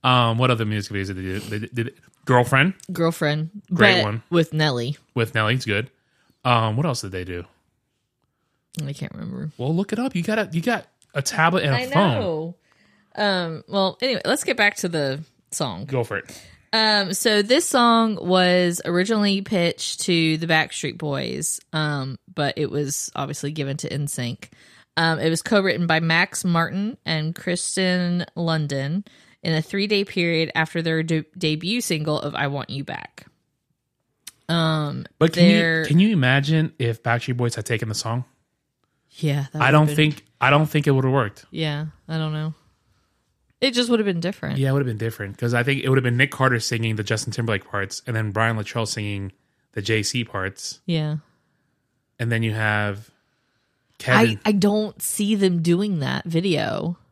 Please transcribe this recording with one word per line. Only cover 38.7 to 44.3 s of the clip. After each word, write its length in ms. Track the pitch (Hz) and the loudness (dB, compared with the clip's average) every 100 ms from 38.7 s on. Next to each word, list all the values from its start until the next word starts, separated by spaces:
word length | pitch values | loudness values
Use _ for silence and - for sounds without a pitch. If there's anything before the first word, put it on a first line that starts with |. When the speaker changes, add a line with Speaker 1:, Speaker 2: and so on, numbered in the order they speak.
| _ _ _ _ - | _ _ _ _ -6
Speaker 2:
Yeah, 300 | 156 143 139 | -2 -2 -4
that 100 | 151 | 0
Speaker 1:
I 40 | 131 | 4
Speaker 2:
would've 60 | |
Speaker 1:
don't 140 | 147 151 | 6 4
Speaker 2:
been 100 | 147 | 4
Speaker 1:
think, 280 | 151 147 _ _ | 2 0 _ _
I 100 | 123 | 4
don't 160 | 143 156 | 4 4
think 200 | 151 147 | 2 2
it 20 | |
would've 200 | 135 131 | 2 2
worked. 320 | 135 107 - - | 0 0 -6 -14
Speaker 2:
Yeah, 340 | 156 156 147 156 - - | -6 -4 -4 -8 -12 -8
I 100 | 160 | -4
don't 140 | 156 | -4
know. 220 | 156 156 156 _ _ _ _ _ _ _ _ _ _ | -4 -6 -8 _ _ _ _ _ _ _ _ _ _
It 120 | 262 | 0
just 160 | 240 240 | 0 2
would've 160 | 233 202 | 2 2
been 140 | 170 | 0
different. 380 | 170 | -4